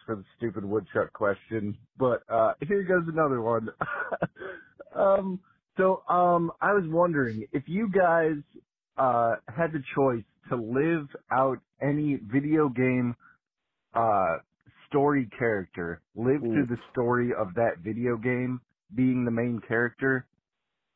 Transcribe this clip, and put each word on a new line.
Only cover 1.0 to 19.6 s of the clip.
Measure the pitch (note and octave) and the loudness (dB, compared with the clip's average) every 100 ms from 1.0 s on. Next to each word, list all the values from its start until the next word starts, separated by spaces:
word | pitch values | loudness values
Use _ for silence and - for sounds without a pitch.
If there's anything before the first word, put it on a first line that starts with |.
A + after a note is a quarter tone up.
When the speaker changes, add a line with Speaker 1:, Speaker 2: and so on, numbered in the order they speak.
| E2+ | -2
Speaker 1:
question, | - G#2 G2 - A2+ G#2 G#2 _ - | 0 -2 -2 -4 -6 -6 -8 _ -2
but, | B2+ A2+ - | 0 0 -2
uh, | A2+ A2 - D3+ | 2 2 0 -2
here | G3+ | -2
goes | F3+ F3+ E3 | 2 0 0
another | D#3+ D3+ B2+ | 0 0 0
one. | A2+ A#2 A2 | 0 0 -2
<laughs> | - - - - - - - - F4+ - _ - | -8 -8 -6 -8 -6 -6 -8 -16 -16 -20 _ -12
Um, | - G3 G3 F#3+ F#3 _ _ _ - | 0 2 2 0 -8 _ _ _ 0
so, | F#3+ F#3 - | 2 2 0
um, | F3+ F3 F3 E3+ - | 2 4 4 0 -2
I | F3 | 2
was | G3+ D#3+ | 2 2
wondering | E3 F3 D3 B2 A2 G#2+ | 2 2 2 0 -2 -6
if | C#3+ C#3+ | -6 -4
you | F#3 A3+ | -4 0
guys, | F#3+ F3+ E3 D#3+ D3 - - _ _ _ - | 2 4 4 2 0 -8 -20 _ _ _ -2
uh, | C3 A#2+ A#2 A2 - | 2 4 2 0 -4
had | A#2 E3+ | -2 -2
the | D#3 C3 | -2 -6
choice | - C#3 A#2 - _ - | 2 2 2 -6 _ -6
to | B2+ | -6
live | A2 B2+ D#3+ E3+ C#3+ - - | -2 0 0 0 -4 -14 -2
out | B2 C3+ B2 _ - | 0 2 0 _ -4
any | C#3 D3 D3 C3+ G#2+ | -2 0 0 -2 0
video | C3 D3 D#3 D3 | -2 2 2 2
game, | B2 B2+ B2+ B2 A#2+ - _ _ _ _ _ _ | 2 2 2 0 -4 -12 _ _ _ _ _ _
uh, | A#2 A2+ G2+ F2+ E2 - _ - _ - | -2 2 2 2 -2 -6 _ -20 _ -2
story | C#3+ C#3+ C#3+ A#2 - | 2 2 2 -2 -2
character, | A#2 G#2 F2+ - E2+ E2 _ | 0 0 -4 -8 -8 -8 _
live | G#2 A#2+ D3 | -4 0 0
through | A#2 A2 | 0 0
Speaker 2:
Ooh. | B2+ | 0
Speaker 1:
the | A#2 - | -4 -6
story | - A#2+ B2 A#2+ | -2 0 2 0
of | G#2+ G2+ | -2 -4
that | F2+ A#2 - | 0 0 -2
video | F2+ A2 B2 A#2 | -6 -4 -4 -2
game | B2 B2 B2+ B2+ _ _ _ | -2 -2 -4 -6 _ _ _
being | A2 B2+ B2+ | 0 2 2
the | A#2+ | 0
main | A#2 A#2+ A#2 | 0 -2 -4